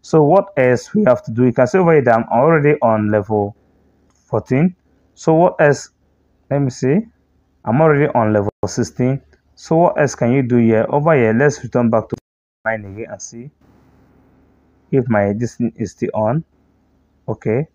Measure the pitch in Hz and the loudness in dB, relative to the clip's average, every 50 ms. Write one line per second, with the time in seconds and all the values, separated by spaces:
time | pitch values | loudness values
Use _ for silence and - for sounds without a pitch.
0 | _ - - 156 151 143 170 196 196 - - 131 127 127 123 120 - - - 214 | _ 0 2 2 4 6 4 4 2 0 -2 0 2 2 2 0 -2 -4 -4 0
1 | 208 127 123 - - - 113 113 127 127 117 - 127 117 - 185 180 170 165 151 | 2 2 2 2 0 -8 -2 0 0 2 2 2 0 2 2 2 2 4 4 4
2 | 127 123 113 113 117 - - - 135 160 165 156 143 147 151 147 131 113 110 107 | 4 2 2 2 0 -2 0 2 2 2 2 2 2 0 0 2 0 0 0 0
3 | 107 104 107 104 98 110 110 107 101 101 107 _ _ _ _ _ _ _ _ _ | 0 0 -2 -2 -2 -2 -4 -4 -4 -4 -8 _ _ _ _ _ _ _ _ _
4 | _ _ _ _ _ _ - 110 - - 131 131 160 185 180 _ _ _ _ _ | _ _ _ _ _ _ -6 -6 -4 -2 -2 0 0 -2 -2 _ _ _ _ _
5 | _ _ _ _ - 165 160 160 175 180 - - 165 147 135 - - _ _ _ | _ _ _ _ -2 0 2 2 2 0 2 2 2 2 2 0 -4 _ _ _
6 | _ _ _ _ _ _ _ _ _ _ 139 143 143 131 - - 127 127 147 202 | _ _ _ _ _ _ _ _ _ _ -4 -2 -2 -4 -4 -4 -2 -2 -2 -2
7 | 226 - _ _ _ _ _ _ _ _ _ _ _ 107 113 139 160 156 147 139 | -2 -6 _ _ _ _ _ _ _ _ _ _ _ -4 0 2 2 2 2 2
8 | 151 - - 123 113 107 107 104 101 104 _ _ - 104 - - 117 - _ - | 0 0 0 -2 0 2 0 0 -2 -2 _ _ -10 -8 -4 -6 -6 -6 _ -4
9 | 127 127 135 135 _ _ _ _ _ _ _ _ - - 160 165 175 - - - | -2 -2 -2 -6 _ _ _ _ _ _ _ _ -6 -2 0 2 2 2 2 0
10 | 147 131 - - 127 117 127 139 131 117 123 120 117 113 110 110 110 - 139 147 | -2 -2 -2 -2 -2 0 0 0 0 0 0 2 2 2 2 2 0 0 -2 0
11 | 147 165 160 135 117 110 110 117 143 147 143 - - 110 - 123 120 113 113 110 | 0 2 2 2 2 2 2 2 0 0 0 -4 -14 -6 -4 -2 0 0 0 -2
12 | 107 - - - _ _ _ _ _ _ _ _ _ 110 113 107 104 98 98 107 | -2 -4 -12 -12 _ _ _ _ _ _ _ _ _ -8 -8 -8 -10 -16 -14 -16
13 | 113 - 107 95 - - - 117 123 147 _ _ _ _ _ _ _ _ _ _ | -14 -14 -16 -18 -18 -20 -18 -20 -20 -20 _ _ _ _ _ _ _ _ _ _
14 | _ _ _ _ _ _ _ _ _ _ _ _ _ _ _ _ _ _ - 135 | _ _ _ _ _ _ _ _ _ _ _ _ _ _ _ _ _ _ -2 -2
15 | 120 123 117 104 101 101 101 110 123 113 - _ 120 113 - - 113 92 - _ | -2 0 0 0 0 0 -2 -4 -6 -8 -6 _ -6 -6 -6 -8 -10 -10 -8 _
16 | 117 - - 107 107 107 123 160 160 _ _ _ _ _ _ _ _ _ _ _ | -8 -6 -4 -4 -4 -2 -2 -4 -6 _ _ _ _ _ _ _ _ _ _ _
17 | _ _ _ _ _ - 110 _ - 120 107 127 156 _ | _ _ _ _ _ -12 -12 _ -4 -4 -4 -4 -4 _